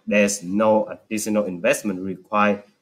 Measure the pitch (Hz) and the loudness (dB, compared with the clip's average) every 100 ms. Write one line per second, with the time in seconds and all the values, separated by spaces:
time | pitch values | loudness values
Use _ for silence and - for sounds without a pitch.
0 | - 104 101 - 87 101 110 107 104 - | -2 2 2 0 -4 0 4 4 2 -8
1 | - 110 110 107 101 90 110 143 107 90 | -8 -6 -2 -2 -2 -2 -2 0 -2 -6
2 | 95 87 - 104 104 101 - _ | -6 -10 -4 0 2 0 -6 _